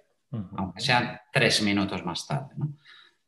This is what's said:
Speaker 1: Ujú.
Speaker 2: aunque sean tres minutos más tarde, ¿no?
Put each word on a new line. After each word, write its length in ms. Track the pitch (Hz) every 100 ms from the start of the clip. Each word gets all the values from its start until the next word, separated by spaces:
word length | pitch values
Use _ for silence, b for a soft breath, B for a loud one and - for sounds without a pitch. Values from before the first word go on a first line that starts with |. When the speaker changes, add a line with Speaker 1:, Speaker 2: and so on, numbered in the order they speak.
| _ _ -
Speaker 1:
Ujú. 240 | 117 90 -
Speaker 2:
aunque 240 | 95 98
sean 380 | - 120 113 - -
tres 280 | 131 113 -
minutos 440 | 104 101 98 95 85
más 200 | 82 -
tarde, 260 | 80 69 -
¿no? 160 | 151 - B B B B